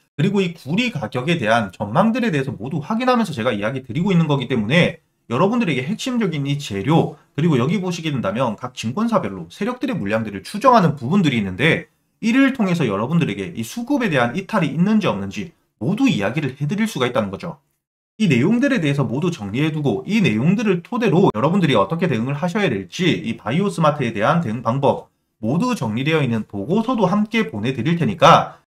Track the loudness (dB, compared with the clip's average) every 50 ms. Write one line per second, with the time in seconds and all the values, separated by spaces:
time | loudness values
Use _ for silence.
0 | _ _ _ -2 0 0 2 2 0 -2 -4 -8 -8 -4 -2 -2 -2 -2 -2 -4
1 | -6 -6 -4 -4 -2 -2 -2 0 2 2 2 2 2 -2 -6 -8 -6 -2 2 2
2 | 2 2 2 0 0 0 0 -2 -2 -4 -6 -8 -8 -6 -6 -6 -4 -4 -4 -2
3 | 2 2 2 2 0 -2 -2 -2 -2 -2 -2 -2 -2 -4 -4 -6 -8 -6 -4 -2
4 | 0 2 4 4 4 4 2 0 0 -2 -2 -2 0 2 2 2 2 2 0 -6
5 | _ _ _ _ _ -4 0 2 2 2 2 0 0 0 -2 -2 -2 -4 -6 -6
6 | -4 -4 -2 -2 -2 -2 -2 -2 -2 -2 -4 -4 -4 -6 -6 -4 0 2 2 2
7 | 2 0 -4 -12 _ _ -4 -2 0 2 2 2 2 0 0 -2 -2 -4 -6 -6
8 | -6 -6 -4 -4 -4 -2 -2 -2 -2 -2 -4 -6 -10 -12 -10 -8 -6 -6 -4 -2
9 | -2 0 0 0 -2 -2 -8 -8 -12 -12 -10 -8 -6 -6 -6 -4 -4 -4 -4 -4
10 | -2 -2 -2 -2 -2 -4 -8 -10 -10 -10 -6 2 4 6 6 6 6 4 2 0
11 | -2 0 2 2 2 2 2 0 0 -2 -2 0 0 2 2 0 -2 -8 _ _
12 | _ _ _ -6 -2 2 4 4 4 4 2 0 0 0 0 0 0 0 0 -2
13 | -2 0 2 2 2 0 -2 -4 -6 -8 -6 -8 -8 -8 -8 -8 -4 -2 -2 0
14 | 0 0 0 2 0 0 -2 -4 -6 -4 -2 -2 0 0 0 0 2 2 2 2
15 | 2 0 -2 -2 -6 -8 -8 -8 -10 -10 -12 _ _ _ _ -6 -4 -2 0 2
16 | 2 2 2 2 0 -2 -2 -2 -4 -4 -4 -4 -4 -2 -2 0 -2 -2 -2 0
17 | -2 0 0 0 -2 -2 -4 -8 -10 -10 -12 -14 _ _ _ _ _ _ _ _
18 | _ _ _ 0 2 4 4 4 4 4 2 2 2 2 2 2 0 0 0 0
19 | -2 -2 -2 -2 -2 -2 -4 -4 -8 -6 -2 -2 -2 -2 -2 -2 -2 0 -2 -2
20 | -2 -2 0 2 2 2 2 2 2 0 0 0 0 0 0 -2 -4 -6 -4 -2
21 | 0 2 4 4 4 4 2 2 0 0 2 2 2 2 4 2 2 2 0 -2
22 | -2 0 0 -2 -2 -4 -4 -4 -4 -2 -2 0 0 0 -2 -4 -6 -8 -4 -2
23 | 0 0 0 0 -2 -6 -8 -6 -4 -2 -2 0 0 0 0 2 2 2 2 2
24 | 0 -2 -2 0 2 2 2 2 0 -2 -4 -4 -2 -2 0 2 2 2 2 0
25 | -4 _ _ _ _ _ _ _ -4 -2 0 0 0 0 0 -2 -2 -2 -2 -2
26 | 0 0 0 2 2 0 0 -2 -4 -6 -8 -8 -4 -2 -2 0 0 0 0 0
27 | 2 2 2 2 0 0 0 -2 -2 -2 -4 -4 -4 -2 -2 -2 0 0 0 0
28 | 0 -2 0 4 6 6 6 6 4 0 -8 -18 _ _